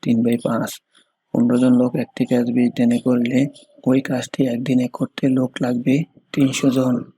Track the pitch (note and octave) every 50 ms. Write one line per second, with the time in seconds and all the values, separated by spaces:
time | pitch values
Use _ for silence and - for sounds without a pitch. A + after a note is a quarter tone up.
0 | - - A#2+ A2+ A#2 A#2 A#2 A#2+ - - A#2 A2+ - - - - _ _ _ _
1 | _ _ _ _ _ _ _ A#2 A#2+ A#2+ B2 B2 B2+ B2+ B2+ B2 B2 B2 B2 D3+
2 | A#2 - _ - B2+ - C3 B2 A#2+ A#2+ A#2+ B2 B2 A#2+ - - B2 A#2 A#2+ A#2+
3 | - C3 B2 B2 A#2+ A#2 C3+ B2+ C3+ C#3+ - - - _ _ - - B2+ C3 C3+
4 | C3 - C3+ B2 A#2+ - - - C#3 B2+ A#2+ A#2 B2+ B2+ C3 B2 B2 B2 - -
5 | C3 - _ - - C#3 C3 C3 B2+ B2 - - D3 B2 B2 A#2+ B2 - C3 C#3+
6 | D#3+ - _ - _ _ - - C#3+ C3 C3 - - C#3+ B2 C3+ C3 B2+ B2 A#2+
7 | - - -